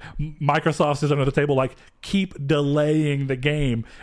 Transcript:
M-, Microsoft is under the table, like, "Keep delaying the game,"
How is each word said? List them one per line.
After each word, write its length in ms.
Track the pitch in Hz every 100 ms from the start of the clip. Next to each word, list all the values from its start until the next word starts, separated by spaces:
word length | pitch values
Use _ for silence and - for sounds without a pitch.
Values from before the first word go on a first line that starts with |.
| - -
M-, 160 | 151 151
Microsoft 640 | 143 151 160 147 151 143
is 80 | 147
under 140 | 147 135
the 60 |
table, 240 | 143 143 135
like, 200 | 131 - - _
"Keep 460 | - 196 190 - 139
delaying 800 | 151 143 147 151 156 151 143 135
the 80 | 131
game," 500 | 143 151 139 117 113 -